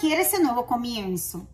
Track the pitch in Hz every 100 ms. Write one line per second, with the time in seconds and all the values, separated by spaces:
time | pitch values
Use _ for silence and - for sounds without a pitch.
0 | 311 311 381 392 311 240 247 247 240 233
1 | 196 180 - 180 190